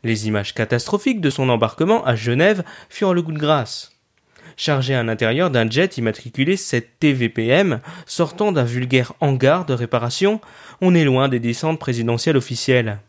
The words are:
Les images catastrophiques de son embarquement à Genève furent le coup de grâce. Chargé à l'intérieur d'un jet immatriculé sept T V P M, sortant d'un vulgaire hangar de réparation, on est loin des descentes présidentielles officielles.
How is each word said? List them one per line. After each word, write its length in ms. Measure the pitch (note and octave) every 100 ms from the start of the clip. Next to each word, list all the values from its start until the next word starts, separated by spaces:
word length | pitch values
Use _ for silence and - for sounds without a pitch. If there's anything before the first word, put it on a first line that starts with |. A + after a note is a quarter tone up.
Les 240 | A#2 A2 G#2+
images 280 | G#2 G2
catastrophiques 640 | - A2 A#2+ - G3+ - A3+
de 100 | D#3
son 200 | C3+ B2+
embarquement 540 | A#2 A2 - E3+ A3+ C3
à 100 | A#2
Genève 480 | A#2 B2 F3+ G3 E3+ - -
furent 240 | - G3
le 80 | F3
coup 120 | E3
de 40 | D#3
grâce. 540 | D3+ D3+ A2 - - _ _ _ _ _ - -
Chargé 400 | - C#3 B2+ C3
à 80 |
l'intérieur 480 | A2+ A2 A2+ C3 F3+
d'un 180 | B2+ A2+
jet 280 | B2 F#3 -
immatriculé 580 | A2+ G#2+ A#2+ - C#3 F#3+
sept 360 | - A#2+ - _
T 120 | D#3
V 160 | C3 A#2
P 200 | - A2+
M, 340 | D3+ G3 A#2 - - -
sortant 480 | - D#3+ - G#3
d'un 100 | E3
vulgaire 480 | A#2 B2 B2+ B2+ A#2+ -
hangar 460 | D3 C3 C3 E3+ D#3
de 80 |
réparation, 680 | B2 A#2 B2 A#2+ - G3 G#3+ - - - -
on 160 | F#3 F3
est 80 |
loin 240 | D3 B2+ C3+
des 120 | B2
descentes 400 | A#2 A#2 D#3+ D#3+
présidentielles 580 | - A#2 A#2 A#2 - C#3+
officielles. 600 | - A#2+ - B2+ A2 G2+